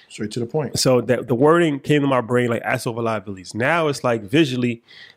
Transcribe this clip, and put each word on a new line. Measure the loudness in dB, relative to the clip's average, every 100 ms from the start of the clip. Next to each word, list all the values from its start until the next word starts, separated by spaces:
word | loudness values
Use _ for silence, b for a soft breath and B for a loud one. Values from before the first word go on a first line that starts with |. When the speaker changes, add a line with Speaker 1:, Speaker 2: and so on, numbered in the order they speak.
| B
Speaker 1:
Straight | -10 -8
to | -6
the | -6
point. | -4 -4 -2
Speaker 2:
So | 2 2
that | 2 -2 0
the |
wording | 2 4 6 4 0
came | 0 2
to | 2
my | 0
brain, | 2 0 0
like, | -2
assets | -2 -4 -4
over | -4
liabilities. | -2 -4 -6 -14 -10
Now | -4 0 0 0
it's | -2
like, | -2 -2
visually, | 0 2 2 0 -2 -4 B B B